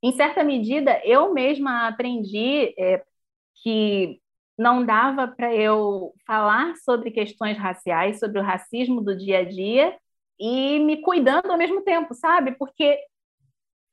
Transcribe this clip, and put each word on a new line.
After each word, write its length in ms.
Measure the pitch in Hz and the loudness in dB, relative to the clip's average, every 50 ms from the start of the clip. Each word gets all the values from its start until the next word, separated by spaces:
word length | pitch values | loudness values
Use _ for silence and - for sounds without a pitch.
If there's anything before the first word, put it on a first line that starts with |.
| - | 0
Em 80 | 247 262 | -2 2
certa 300 | - 285 311 339 392 311 | 2 0 0 2 0 0
medida, 580 | 294 277 247 214 214 254 302 285 269 226 - - | 0 0 0 -2 -2 -2 0 2 2 2 2 4
eu 280 | 202 233 269 311 403 370 | 4 6 6 6 4 2
mesma 540 | 277 254 269 302 269 277 269 247 240 233 | 0 0 0 0 0 -2 -2 -2 -2 -2
aprendi, 880 | 226 220 226 247 247 247 233 214 190 202 208 220 247 277 302 262 - - - | -2 -4 -4 -6 -6 -4 -6 -6 -6 -4 -4 -2 0 0 0 0 0 -2 -2
é, 240 | 185 185 190 180 - _ _ _ _ _ _ _ _ _ _ _ - | 0 0 0 0 -2 _ _ _ _ _ _ _ _ _ _ _ -6
que 580 | 226 226 220 214 214 202 196 190 170 - _ _ _ _ _ _ _ _ - | -2 0 0 0 0 0 0 -2 -4 -6 _ _ _ _ _ _ _ _ 0
não 260 | 220 240 247 254 247 | 2 2 4 4 2
dava 440 | 226 214 214 233 269 269 269 262 247 | 2 2 2 2 2 0 -2 -4 -4
pra 260 | 254 _ 247 240 233 | -4 _ -4 -2 0
eu 580 | 214 214 214 214 214 214 208 202 196 185 - - _ _ | 2 2 2 2 2 0 -2 -2 -4 -6 -10 -14 _ _
falar 500 | - 226 214 214 208 208 233 277 339 330 | -4 -2 0 2 2 2 2 0 -2 -4
sobre 340 | - - - 247 233 233 240 | -8 -2 -2 -2 0 -2 -4
questões 460 | 220 233 208 208 - _ 226 214 214 | -4 -4 -4 -4 -6 _ -6 -4 -4
raciais, 600 | 214 202 185 180 - - - 170 165 175 202 214 214 | -4 -4 -6 -6 -6 -4 -2 -2 0 0 -2 -2 -2
sobre 220 | - 208 214 196 | -6 -4 -2 -2
o 20 | 196 | -2
racismo 580 | 196 185 185 - - - 233 254 247 254 240 | -2 -2 -4 -6 -8 -4 -4 -2 -2 -2 -2
do 160 | 208 196 196 | -2 -4 -4
dia 220 | 185 190 196 190 185 | -4 -4 0 0 0
a 60 | 185 | 0
dia, 520 | 180 196 185 190 202 226 254 294 349 370 - _ _ _ _ _ _ _ _ | -2 -4 -6 -4 0 2 2 2 2 0 -8 _ _ _ _ _ _ _ _
e 420 | 196 220 240 262 262 277 294 302 | -6 -4 -2 -2 0 0 0 2
me 200 | 302 302 302 302 | 2 2 0 0
cuidando 500 | 302 - 359 349 262 254 262 330 359 370 | 0 0 0 2 2 4 2 2 0 0
ao 80 | 359 339 | 0 0
mesmo 240 | 339 349 370 392 403 | 0 0 -2 -2 0
tempo, 320 | 403 359 339 320 - 240 | 0 0 0 -2 -4 -10
sabe? 380 | - - 320 339 359 277 262 254 | -4 0 2 2 2 2 0 -4
Porque 460 | - 277 269 _ _ 320 285 285 403 - - _ _ _ _ _ _ _ _ _ _ _ _ _ _ _ _ | -6 -10 -10 _ _ 2 2 2 0 -2 -12 _ _ _ _ _ _ _ _ _ _ _ _ _ _ _ _